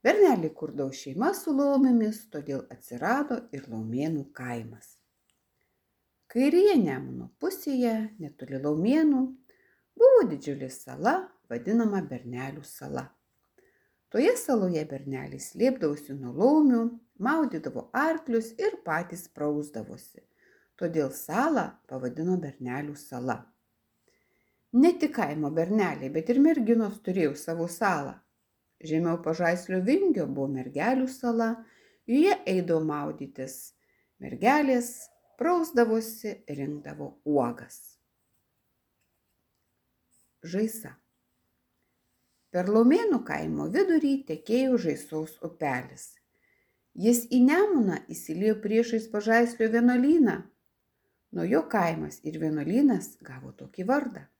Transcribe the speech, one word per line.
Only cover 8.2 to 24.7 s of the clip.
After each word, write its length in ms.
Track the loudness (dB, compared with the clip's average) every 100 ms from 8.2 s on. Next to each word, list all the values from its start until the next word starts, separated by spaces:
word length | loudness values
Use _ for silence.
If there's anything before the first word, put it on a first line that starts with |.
| -14 -14 -10 -6
Laumėnų, 600 | -2 0 2 4 4 2 0 -6 _ _ _ _ _ 6
buvo 260 | 8 8
didžiulė 400 | 4 -2 -8 -8 -10
sala, 400 | -12 -16 -2 0 0 -4 _
vadinama 560 | _ -8 0 0 2 -2
Bernelių 640 | -4 -10 -10 -10 -10 -12
sala. 380 | -18 -16 -10 -10 -10 _ _ _ _ _ _ _ _ _ _
Toje 180 | 2 2 2
saloje 440 | 0 0 0 -2 -4
berneliai 480 | -10 -8 -10 -10 -14
slėpdavosi 760 | -14 0 0 2 -4 -4 -10 -12
nuo 160 | -10
laumių, 480 | 2 4 6 6 4 0 -6 _ _
maudydavo 640 | -2 0 0 -4 -8 -10 -6
arklius 560 | -2 -2 -2 -2 -2 -2 -4
ir 220 | -4 -4
patys 460 | -4 -4 -4 -12 -16
prausdavosi. 960 | -6 -4 -4 -6 -10 -12 -16 -20 -20 _ _ _ _ _ _
Todėl 340 | -2 -2 -2
salą 540 | -6 -4 -2 0 0 -2 -10
pavadino 540 | _ -8 -8 -4 -2 -2
Bernelių 560 | -4 -10 -8 -8 -10 -14
sala. 400 | -14 -8 -6 -6 -10 _ _ _ _ _ _ _ _ _ _ _ _